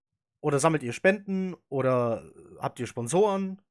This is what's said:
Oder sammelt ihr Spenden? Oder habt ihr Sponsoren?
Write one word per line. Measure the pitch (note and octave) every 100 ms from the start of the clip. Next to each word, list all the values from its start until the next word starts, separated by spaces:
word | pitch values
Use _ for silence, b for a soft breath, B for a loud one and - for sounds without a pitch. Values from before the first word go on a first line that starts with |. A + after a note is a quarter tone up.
| _ _ _ _
Oder | D3+ C#3+
sammelt | D#3+ D3+
ihr | A#2+
Spenden? | - F#3 G3+ G3 F#3+ F#3 E3 _
Oder | C3+ C3 B2 A#2+ G#2+ D#2+ - - -
habt | C3+ -
ihr | A2+
Sponsoren? | - A#2 F3 G#3 G3 F#3+ F#3+ _